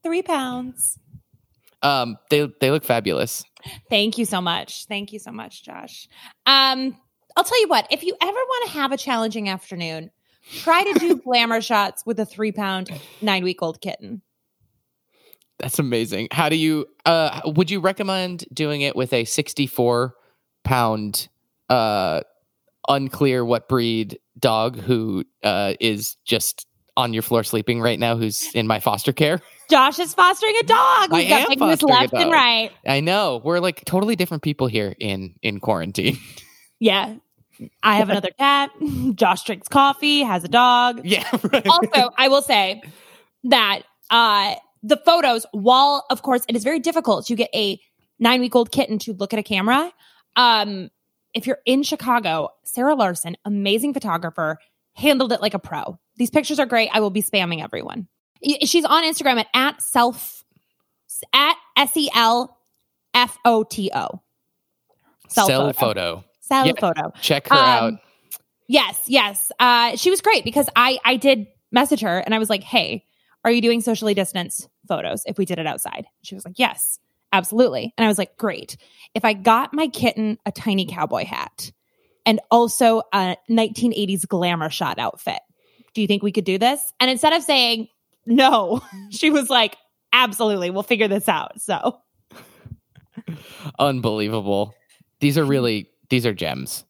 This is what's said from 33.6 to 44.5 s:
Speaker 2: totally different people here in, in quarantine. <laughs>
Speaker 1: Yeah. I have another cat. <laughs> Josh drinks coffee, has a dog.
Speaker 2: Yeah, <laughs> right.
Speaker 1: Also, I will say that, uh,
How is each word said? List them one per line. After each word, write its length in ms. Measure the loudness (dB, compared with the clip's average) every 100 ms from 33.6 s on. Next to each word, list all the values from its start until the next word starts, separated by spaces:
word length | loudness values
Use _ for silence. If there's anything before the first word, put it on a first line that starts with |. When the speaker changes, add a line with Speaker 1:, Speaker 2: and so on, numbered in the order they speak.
| 0 -4 -2
Speaker 2:
totally 300 | 0 0 0
different 280 | -2 -2
people 240 | -4 -2 0
here 260 | 0 -4 -6
in, 360 | -6 -6 -8 _
in 180 | -6 -6
quarantine. 580 | -2 -2 -2 -2 -2 -2
<laughs> 40 | -10 -20 -20 _ _ _
Speaker 1:
Yeah. 380 | 2 2 -2 -10 _ _ _ _ -20 _
I 140 | 2 4
have 140 | 2
another 220 | 0 -4 0
cat. 320 | 2 2 0 -6 -6
<laughs> 220 | -4 -4 2
Josh 280 | 2 0
drinks 260 | -4 -10 0
coffee, 520 | 4 4 2 0 2
has 200 | 2 -2
a 60 | 2
dog. 560 | 4 6 4 2 -2 -2
Speaker 2:
Yeah, 180 | -2 0 -4
<laughs> 140 | 0
right. 120 | 0 4
Speaker 1:
Also, 460 | 4 4 2 2 2
I 100 | 4
will 140 | 4
say 400 | 4 0 0 -4 -12 -20 -20 -20 _ _ 2
that, 380 | 4 4 0 -6 _ _
uh, 460 | 4 4 4 0